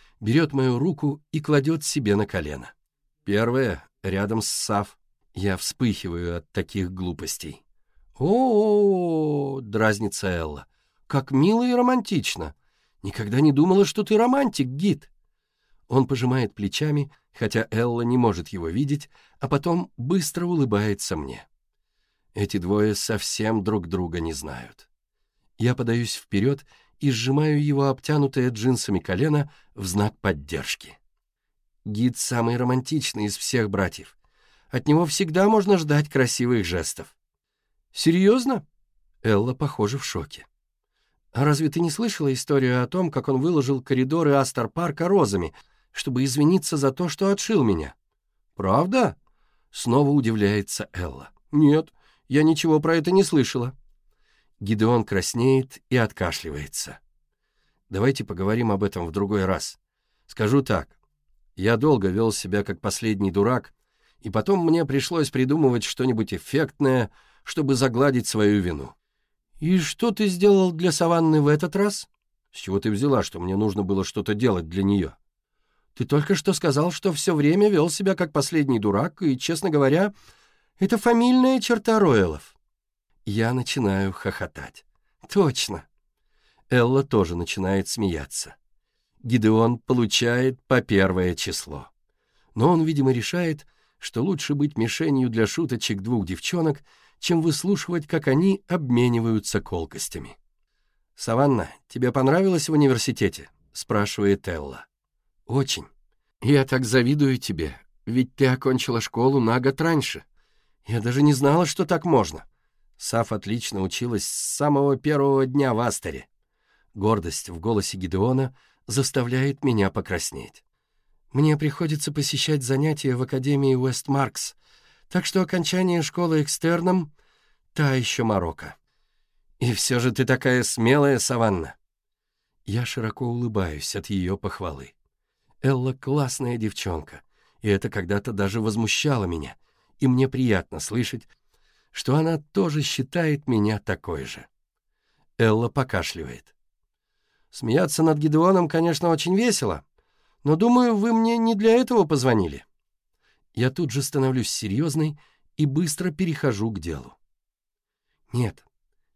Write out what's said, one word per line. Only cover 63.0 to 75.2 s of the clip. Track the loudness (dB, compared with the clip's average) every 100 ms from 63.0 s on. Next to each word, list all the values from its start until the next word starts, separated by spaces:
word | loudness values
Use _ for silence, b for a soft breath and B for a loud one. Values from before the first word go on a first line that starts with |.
| -2 -2 0
дурак, | 2 2 0 -4 _ _ _ _ _
и | -6
потом | -4 0 2
мне | 2 2 2
пришлось | -2 -2 -2 -2
придумывать | 0 0 2 2 2
что-нибудь | -2 -2 0 0 -2
эффектное, | -6 -4 -2 -2 0 0 2 -2 b b b
чтобы | b -4 0
загладить | 2 2 4 2 2 0
свою | 2 4 4
вину". | 2 -4 -10 -18 _ _ _ _ _ -6
"И | 0 2
что | 0 -2 -2
ты | 0 0
сделал | 4 6 6 4
для | 0 0
Саванны | 2 2 4 4 4
в | 4
этот | 2 0 0
раз?" | -2 -2 -12 _ _ _ _
"С | -14
чего | -4 -2
ты | 0
взяла, | 0 2 2
что | 0 -6
мне | -4 0
нужно | 0 0
было | -2 -2
что-то | -2 -4 -4 0
делать | 0 0 -4
для | -2
неё?" | 2 2 -2 -8